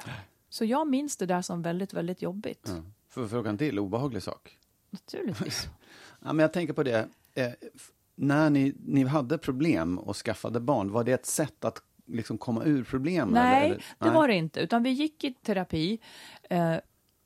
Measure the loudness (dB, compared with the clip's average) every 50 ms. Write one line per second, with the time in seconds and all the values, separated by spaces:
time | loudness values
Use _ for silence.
0 | -12 -12 -12 -12 -14 -18 _ _ _ _ -6 -2 0 0 2 2 2 2 0 0
1 | 0 -2 -4 -4 -2 0 0 0 0 -2 -4 -4 -4 -2 -2 -2 -4 -4 -4 -4
2 | -4 -4 -4 -4 -6 -6 -6 -6 -8 -8 -10 -10 -8 -8 -8 -8 -8 -12 -18 _
3 | _ _ -8 -6 -6 -4 -2 -2 -2 -2 -2 -2 -2 -2 0 0 -2 0 -2 -2
4 | -2 -2 -4 -6 -6 -8 -8 -10 -12 -20 -20 _ _ _ _ _ _ _ -18 -16
5 | -14 -12 -10 -6 -6 -4 -4 -4 -6 -6 -6 -6 -8 -8 -12 -16 _ -20 -20 -20
6 | -20 -20 -20 _ -8 -4 0 2 2 2 2 0 -4 -2 -2 -2 0 2 2 0
7 | 0 -2 -6 _ _ _ _ -4 -4 -4 -4 -8 -16 -18 -18 -20 -20 -20 _ _
8 | _ _ _ -2 0 2 4 4 6 6 6 6 4 2 0 -2 -4 0 2 4
9 | 4 4 2 0 0 0 -2 -2 -2 -2 -2 0 2 2 2 2 2 0 -2 -2
10 | -4 -6 -8 -6 -4 -6 -6 -4 -4 -4 -4 -2 0 0 2 2 0 0 0 0
11 | 2 2 2 0 0 -2 -2 -2 -2 -4 -4 _ -6 -6 -6 -6 -10 _ _ _
12 | _ -8 -6 -6 -4 -4 -6 -6 -4 -2 -2 0 2 2 2 2 0 -2 -4 -2
13 | -2 0 0 0 2 4 4 4 6 6 6 6 4 4 0 -2 -6 -12 -8 -2
14 | 2 4 6 6 6 6 4 2 2 0 -2 -4 -2 0 2 2 2 2 2 0
15 | 0 -2 -2 -4 -6 -6 -6 -6 -4 -2 -2 0 -2 -2 -2 -2 0 0 -2 -4
16 | -6 -12 -20 -20 -20 -20 -20 -18 -6 -2 0 2 2 2 2 0 -4 _ _ _
17 | _ _ _ _ _